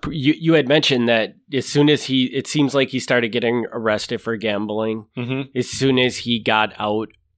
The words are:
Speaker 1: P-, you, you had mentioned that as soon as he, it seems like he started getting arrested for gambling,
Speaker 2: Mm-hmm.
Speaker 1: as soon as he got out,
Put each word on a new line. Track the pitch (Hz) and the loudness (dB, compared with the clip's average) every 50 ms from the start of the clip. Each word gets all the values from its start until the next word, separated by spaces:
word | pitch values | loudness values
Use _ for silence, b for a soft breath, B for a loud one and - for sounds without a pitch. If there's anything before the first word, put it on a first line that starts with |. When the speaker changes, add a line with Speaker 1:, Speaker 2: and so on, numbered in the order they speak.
Speaker 1:
P-, | - - 165 | -8 -8 -6
you, | 165 127 139 151 - | 0 0 0 0 2
you | 165 160 165 | 2 4 4
had | 151 139 123 | 4 4 4
mentioned | 143 160 - - 135 123 120 117 | 2 2 2 2 2 2 2 4
that | 117 113 107 95 - _ _ _ 143 | 2 2 2 -2 -6 _ _ _ -4
as | 131 120 | -4 -4
soon | - - 147 147 147 | 0 2 4 4 6
as | 151 139 - | 4 2 2
he, | - 131 131 127 127 - | 0 0 0 0 0 -2
it | 135 123 - | -4 -6 -2
seems | - 151 143 135 120 | 0 0 0 2 2
like | 139 139 - | 0 0 0
he | - 127 | -2 -4
started | - - 135 123 120 113 | -2 0 2 2 2 0
getting | 104 120 110 117 120 123 113 - | 0 0 0 0 0 0 -2 -4
arrested | - 120 110 110 107 104 - - 120 110 | -6 -4 -2 0 0 -2 -2 -6 -8 -6
for | - 117 117 | -6 -6 -6
gambling, | 107 101 110 104 101 104 107 107 107 110 110 110 113 107 - _ 131 | -4 -2 -2 -2 -2 -4 -4 -4 -4 -2 -2 -4 -6 -8 -12 _ -10
Speaker 2:
Mm-hmm. | 123 120 131 135 139 135 - 127 | -8 -6 -6 -6 -6 -6 -6 -6
Speaker 1:
as | 123 - | -6 -4
soon | - - 131 135 131 127 | -4 -2 0 2 2 4
as | 127 123 110 - | 2 2 0 -4
he | - 120 120 113 104 | -4 -2 -2 -2 0
got | 127 110 107 107 104 - - | 0 2 2 2 0 -2 -4
out, | 104 107 104 107 110 - _ _ _ _ _ | -4 -2 -2 -2 -4 -6 _ _ _ _ _